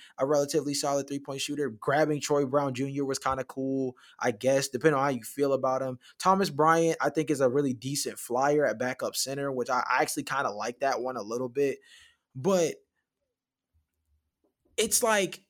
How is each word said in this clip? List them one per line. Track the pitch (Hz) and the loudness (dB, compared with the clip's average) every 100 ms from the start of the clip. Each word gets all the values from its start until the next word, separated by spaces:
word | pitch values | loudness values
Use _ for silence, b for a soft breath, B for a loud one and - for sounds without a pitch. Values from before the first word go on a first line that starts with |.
| b - | b -2
a | 135 | 2
relatively | 147 143 160 139 | 2 2 0 0
solid | 143 147 143 139 | -2 0 0 -2
three-point | 143 143 139 | -8 -6 -6
shooter. | - 143 139 | -4 -2 -4
Grabbing | 107 - 143 151 147 | -2 0 4 4 0
Troy | - 143 135 | 2 2 2
Brown | 143 139 | 2 0
Junior | 123 139 139 | -2 -4 -2
was | 135 131 | -4 -2
kinda | 135 131 | -2 -2
cool, | 131 135 135 135 131 - b b | -4 -4 -2 -2 -2 -6 b b
I | 123 | -2
guess, | 107 131 135 - | 0 2 2 0
depending | 120 156 139 | 2 2 4
on | |
how | 143 | 0
you | 123 | -2
feel | 110 - 143 | -6 -2 0
about | 131 131 131 | 2 0 -2
him. | 131 127 b b | -4 -8 b b
Thomas | 185 190 180 | 2 4 2
Bryant, | 143 160 165 165 156 | 2 4 6 4 2
I | 139 | 0
think, | 156 151 | 0 0
is | 139 | 2
a | 131 | 2
really | 139 139 | 2 0
decent | 117 131 143 123 104 | -2 -4 -4 -6 -8
flyer | - 120 143 147 135 | -4 0 2 4 2
at | 110 | 0
backup | 123 127 127 | -4 -4 -6
center, | - 131 139 139 | -4 -6 -4 -4
which | 127 120 | -4 -2
I, | 123 - | 0 0
I | 127 | 0
actually | 151 151 | 0 -2
kinda | - 139 127 | -4 -4 -4
like | 104 110 123 | -4 -8 -2
that | 135 117 | -2 -2
one | 127 123 | -4 -8
a | |
little | 104 120 127 | -6 -6 -6
bit. | 123 139 - b b b b _ | -2 -2 -2 b b b b _
But | 131 156 185 156 - _ _ _ _ _ _ _ _ _ _ _ _ _ _ _ _ _ _ _ - | -4 0 2 0 -4 _ _ _ _ _ _ _ _ _ _ _ _ _ _ _ _ _ _ _ -2
it's | 220 - | 2 2
like, | 226 214 185 - | 4 4 2 -4